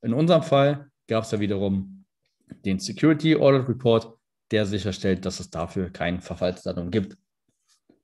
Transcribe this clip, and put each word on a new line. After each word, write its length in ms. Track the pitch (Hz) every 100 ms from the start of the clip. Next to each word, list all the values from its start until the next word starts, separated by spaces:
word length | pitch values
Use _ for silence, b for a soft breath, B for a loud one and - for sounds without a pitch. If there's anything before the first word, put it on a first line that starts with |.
In 100 | 113
unserem 300 | 123 165 165
Fall 480 | - 139 139 143 - _ -
gab's 220 | 110 110
da 100 | 107
wiederum 640 | 101 98 101 98 95 - - _ _ _ _ - 98
den 140 | 95
Security 560 | - 101 151 151 160 151
Audit 340 | 139 135 127
Report, 480 | 110 120 113 - - _ _ _
der 160 | 107 101
sicherstellt, 600 | 101 101 92 98 92 92
dass 140 | -
es 120 | 90
dafür 400 | 82 82 98 85
kein 280 | - 87 90
Verfallsdatum 720 | - 85 90 92 92 90 87
gibt. 260 | 107 95 - _ _ _ _ _ _ _ _